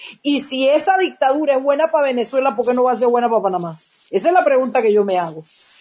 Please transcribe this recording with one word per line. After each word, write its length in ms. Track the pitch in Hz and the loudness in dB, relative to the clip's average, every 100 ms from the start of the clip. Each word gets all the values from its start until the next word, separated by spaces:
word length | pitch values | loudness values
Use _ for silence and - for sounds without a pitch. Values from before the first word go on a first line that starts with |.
| - - | -20 -8
Y 200 | 285 277 | -4 -4
si 260 | - 262 269 | -4 -2 2
esa 300 | 302 294 381 | 2 2 0
dictadura 580 | 349 - 269 285 302 269 | 0 0 0 0 0 0
es 80 | |
buena 280 | 277 285 320 | 0 0 0
pa' 100 | 320 | 0
Venezuela, 540 | 277 247 240 269 269 214 | 0 -2 -2 -2 -2 -2
¿por 100 | 233 | -2
qué 80 | |
no 100 | 247 | 0
va 80 | 254 | 0
a 60 | 247 | 0
ser 100 | 240 | 0
buena 220 | 240 240 | 0 0
pa' 120 | 220 | 0
Panamá? 380 | 190 180 170 160 _ _ _ | 0 -4 -6 -12 _ _ _
Esa 160 | 190 262 | -2 2
es 60 | |
la 100 | 359 | 2
pregunta 380 | 330 262 262 247 | 4 2 2 0
que 100 | 226 | 2
yo 140 | 208 202 | 2 2
me 120 | 180 | -2
hago. 260 | 170 156 160 _ - - | -4 -10 -20 _ -20 -20